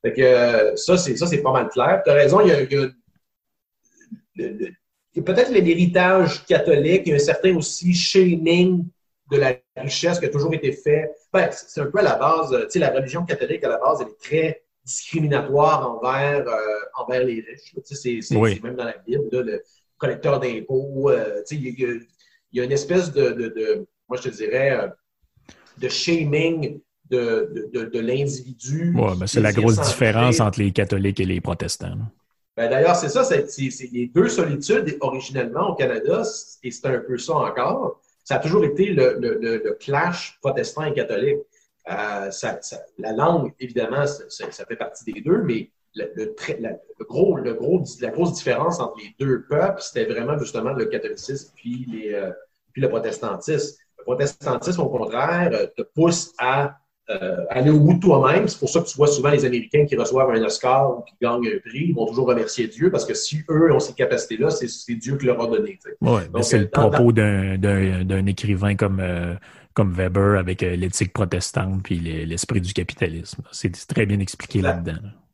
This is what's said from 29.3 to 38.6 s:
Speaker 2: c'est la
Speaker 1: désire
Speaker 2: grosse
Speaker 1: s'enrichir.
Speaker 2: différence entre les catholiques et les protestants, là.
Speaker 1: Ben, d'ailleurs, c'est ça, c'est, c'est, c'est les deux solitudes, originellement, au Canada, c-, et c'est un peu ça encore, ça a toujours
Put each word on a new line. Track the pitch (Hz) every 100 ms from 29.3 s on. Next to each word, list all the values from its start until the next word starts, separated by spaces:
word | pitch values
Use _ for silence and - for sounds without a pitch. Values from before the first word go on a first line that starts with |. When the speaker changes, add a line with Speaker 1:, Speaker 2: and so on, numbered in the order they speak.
Speaker 2:
c'est | 117
la | 107
Speaker 1:
désire | 101
Speaker 2:
grosse | 110 107
Speaker 1:
s'enrichir. | 107
Speaker 2:
différence | - 117 110 123 113
entre | 107 95
les | 98
catholiques | 92 98 98 98 98
et | 95
les | 92
protestants, | - 85 110 - -
là. | 95 110 _ _ _ _ -
Speaker 1:
Ben, | 117
d'ailleurs, | 131 160 175
c'est | 147
ça, | 254
c'est, | - 147 -
c'est, | - 135
c'est | - 123
les | 120 120
deux | 170 180
solitudes, | - 156 143 - 220 156 -
originellement, | 135 131 - 135 120 135 208
au | 170
Canada, | 127 110 147 196 -
c-, | - - -
et | 127
c'est | - 135
un | 127
peu | - 123
ça | - 156
encore, | 110 123 185 254 - - _ _ -
ça | 135
a |
toujours | 156 202